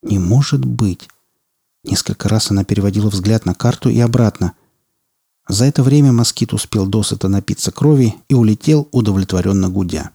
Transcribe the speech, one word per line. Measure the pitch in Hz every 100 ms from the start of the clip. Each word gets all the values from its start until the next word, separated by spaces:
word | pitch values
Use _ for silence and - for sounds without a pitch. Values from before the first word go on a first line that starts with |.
"Не | 113 101
может | 87 120 139 143 127
быть!" | 120 107 87 - _ _ _ _ _ _ _
Несколько | - - - - -
раз | 110 -
она | 98
переводила | 95 104 101 101 107
взгляд | 95 95 110 -
на |
карту | 180 120 131 127
и | 113
обратно. | 120 123 113 - 92 - _ _ _ _ _ _ _ _ _
За | 98 127
это | 143
время | 131 143 143
москит | 117 117 - -
успел | 107 - 107 98
досыта | 110 101 101 95
напиться | 98 - 156 -
крови | - 143 147 120 - _
и |
улетел, | 135 113 107 - 156 143
удовлетворённо | 131 107 98 95 90 87 98 95
гудя. | 95 90 78 71